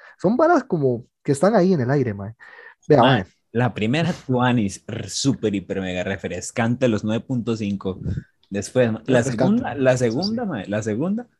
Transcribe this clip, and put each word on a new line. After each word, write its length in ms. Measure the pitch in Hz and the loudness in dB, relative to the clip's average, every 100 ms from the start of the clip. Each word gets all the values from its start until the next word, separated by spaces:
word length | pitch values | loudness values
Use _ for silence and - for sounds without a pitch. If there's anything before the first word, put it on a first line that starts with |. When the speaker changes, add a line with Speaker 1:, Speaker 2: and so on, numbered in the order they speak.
| - _ | -20 _
Speaker 1:
Son 180 | 180 247 | 0 2
varas 280 | 330 330 | 4 4
como 420 | - 165 135 117 - _ | 2 0 0 -2 -8 _
que 80 | - | -4
están 220 | 135 190 226 | 2 4 4
ahí 180 | 185 | 4
en 80 | 175 | 2
el 100 | 120 | 2
aire, 240 | 143 120 101 | 0 0 -4
mae. 180 | 107 - - - - _ - | -10 -14 -20 -20 -20 _ 2
Vea, 140 | 143 | 6
Speaker 2:
Mae, 100 | 123 131 | 6 4
Speaker 1:
mae. 60 | - _ _ | 0 _ _
Speaker 2:
La 220 | 117 123 | -2 0
primera, 400 | - 107 151 170 | 0 -2 0 0
tuanis, 680 | - - 123 123 123 101 - - | -4 -2 2 2 2 0 -4 -10
r-, 220 | 107 95 | -10 -8
súper, 460 | - 139 - 110 98 | -2 0 0 0 -2
hiper, 260 | 87 95 | -4 -4
mega 220 | 92 90 | -2 -4
refrescante, 840 | 92 98 90 87 - - 117 123 127 | -4 -4 -6 -8 -8 -2 -2 2 2
los 160 | 104 | 0
nueve 200 | 107 113 - | -2 -4 -4
punto 300 | 127 113 110 | -6 -2 -4
cinco. 440 | 101 98 95 90 - - - _ _ | -2 -4 -6 -6 -6 -8 -10 _ _
Después, 420 | 98 - 127 120 | -8 -4 0 0
ma, 100 | 113 - | 0 0
la 140 | 123 | 2
Speaker 3:
Refrescante. 180 | 120 113 | 2 0
Speaker 2:
segunda, 320 | 156 233 - 131 | 2 2 -2 0
la 220 | 131 127 | 2 2
segunda, 460 | 120 123 196 226 | 0 -2 -4 -4
Speaker 3:
Sí. 60 | 214 | -4
Speaker 2:
ma, 140 | 123 90 | -6 -4
la 180 | 104 | -4
segunda, 440 | 110 107 175 220 240 _ | -2 -2 -2 -4 -8 _